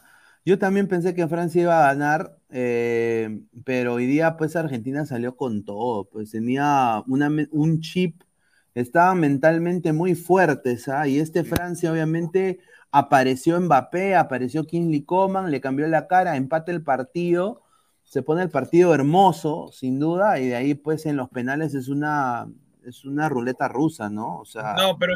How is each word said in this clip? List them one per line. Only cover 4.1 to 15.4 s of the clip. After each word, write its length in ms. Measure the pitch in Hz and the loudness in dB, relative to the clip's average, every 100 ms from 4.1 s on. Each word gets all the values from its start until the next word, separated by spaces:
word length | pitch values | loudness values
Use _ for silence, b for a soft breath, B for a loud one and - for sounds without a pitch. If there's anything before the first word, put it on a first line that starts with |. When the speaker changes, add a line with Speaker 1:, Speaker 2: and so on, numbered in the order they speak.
| 143 160 160 | 2 2 0
Speaker 1:
pues, 180 | 156 165 | -4 -2
Argentina 480 | 160 127 113 139 | -4 -6 -6 -6
salió 320 | 147 123 120 127 | -4 -4 -6 -4
con 280 | 131 107 104 | -4 -4 -6
todo, 420 | 101 120 107 95 | -6 -4 -4 -8
pues, 200 | 110 107 | -12 -10
tenía 720 | 110 117 131 147 143 123 110 113 | -6 -2 0 2 2 2 0 -2
una 220 | 131 147 | 0 0
me-, 200 | 151 147 | 0 -2
un 300 | 156 156 160 | 0 0 0
chip, 400 | 160 185 180 - _ _ _ _ _ | -2 -2 -2 -4 _ _ _ _ _
estaba 400 | 120 123 170 180 | -6 -2 4 4
mentalmente 800 | 185 151 139 156 165 170 180 160 | 4 2 4 2 2 0 -2 0
muy 220 | 156 180 | 0 0
fuerte, 640 | 165 - 190 170 135 127 120 | 0 2 4 4 2 0 -4
¿sabes? 320 | 143 135 147 | -4 -2 0
Y 60 | 139 | 0
este 220 | 160 175 | 0 -2
Speaker 2:
Sí. 80 | 156 | -2
Speaker 1:
Francia, 420 | - 175 170 170 | -4 -4 -4 -2
obviamente, 640 | 160 156 160 170 190 190 180 b b b | -2 -2 -2 -2 0 -2 -4 b b b
apareció 720 | 143 139 139 131 131 - 170 | 2 4 4 4 2 0 2
Mbappé, 540 | 175 139 123 175 196 180 | 4 2 2 -4 2 2
apareció 500 | 147 127 127 156 156 | 2 -2 -4 -4 -4
Kingsley 360 | 170 170 147 | -2 0 0
Coman, 460 | 151 180 190 190 | 0 0 2 0